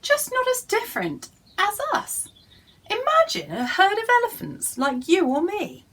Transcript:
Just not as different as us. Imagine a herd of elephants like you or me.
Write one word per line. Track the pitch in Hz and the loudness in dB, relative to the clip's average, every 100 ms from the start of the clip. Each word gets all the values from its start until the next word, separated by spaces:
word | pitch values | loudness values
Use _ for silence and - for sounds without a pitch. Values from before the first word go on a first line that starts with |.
Just | - 587 - | 2 0 0
not | 508 508 | -2 0
as | 508 | -2
different | - 440 466 226 175 143 - _ _ - | 0 -2 -2 -4 -4 -6 -14 _ _ -4
as | 403 427 605 | -2 -2 -2
us. | - - - - _ _ - _ _ _ | -2 -2 -8 -10 _ _ -20 _ _ _
Imagine | 440 554 622 640 - - | -2 2 4 4 0 -6
a | 214 247 | -4 -4
herd | 233 392 415 | 4 4 4
of | 453 494 | 4 4
elephants | 466 - - 135 - - | 4 -4 -12 -8 -8 -2
like | 269 254 254 | -2 -2 2
you | 359 277 | 4 4
or | 277 | 2
me. | 349 403 277 - _ | 0 -2 -8 -10 _